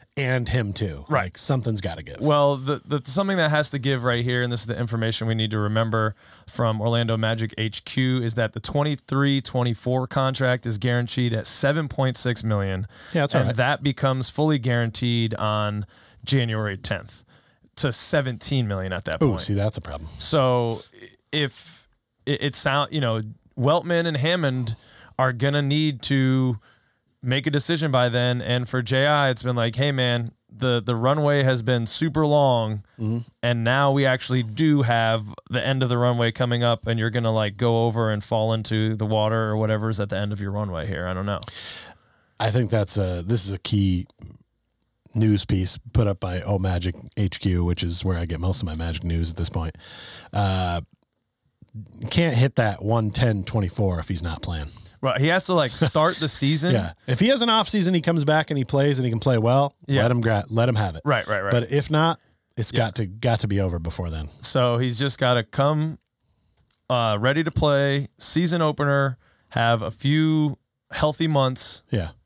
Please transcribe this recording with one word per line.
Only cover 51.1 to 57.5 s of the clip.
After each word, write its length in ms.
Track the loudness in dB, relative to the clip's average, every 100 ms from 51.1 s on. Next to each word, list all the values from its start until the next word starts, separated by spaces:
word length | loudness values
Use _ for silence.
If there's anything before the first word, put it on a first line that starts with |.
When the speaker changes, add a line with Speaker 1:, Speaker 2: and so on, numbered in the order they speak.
| _ _ _ _ _ -18 -16 -16 -12 -2
Speaker 1:
can't 260 | 2 2 4
hit 200 | 2 4
that 260 | 0 0
one 280 | 0 0 0
ten 340 | 2 2 0
twenty-four 540 | -2 -2 -2 0 0 0
if 100 | -4
he's 140 | -4
not 200 | -4 -6
playing. 240 | -6 -6 -8 -12 -20 -4
Speaker 2:
Right, 200 | -2 0
he 60 | 2
has 160 | 2 2
to, 80 |
like, 140 | 0 0
Speaker 1:
<laughs> 0 |
Speaker 2:
start 460 | 2 2 4 2 2
the 120 | -4
season. 440 | 0 0 0 2
Speaker 1:
Yeah, 200 | 0 0 -8 -4
if 140 | 2
he 80 | 4
has 140 | 4
an 80 | 4